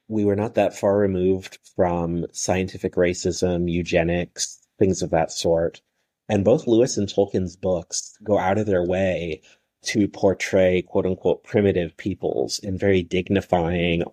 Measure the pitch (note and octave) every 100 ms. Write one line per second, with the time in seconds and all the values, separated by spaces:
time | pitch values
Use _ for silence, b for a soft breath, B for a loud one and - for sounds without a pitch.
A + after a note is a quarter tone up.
0 | - A2 G2+ G2+ A2 A2 G2 - G#2+ G2+
1 | G2+ F#2 F#2 F#2+ - - _ - F2+ F2
2 | E2+ E2+ D#2+ - - F#2 F#2 F#2 F#2 -
3 | F2+ F2+ F#2+ E2+ F#2 F2 F2 E2+ E2+ F2
4 | E2+ F2 F2 - - - _ - G2 F2+
5 | E2 E2 D#2+ - - E2 E2 - _ _
6 | _ _ - G#2+ G2 C3+ - A2+ C3 -
7 | G2 - G2+ G#2 F#2 - F#2 F2+ E2 -
8 | - - G#2 G2 F#2 G2+ G#2+ F#2 F2 F#2
9 | F#2+ E2+ E2+ D#2 b b b _ - A#2+
10 | G2 - G2+ F#2 - G2 F#2 F#2 F2 G2
11 | F#2 F#2 F#2 - - A2+ G2+ F2+ E2+ -
12 | G#2 F#2 E2 B1+ C2 - G2+ F#2 G2+ F#2+
13 | E2+ F#2 F2+ G2 - F2+ E2 F2 F2 E2+
14 | -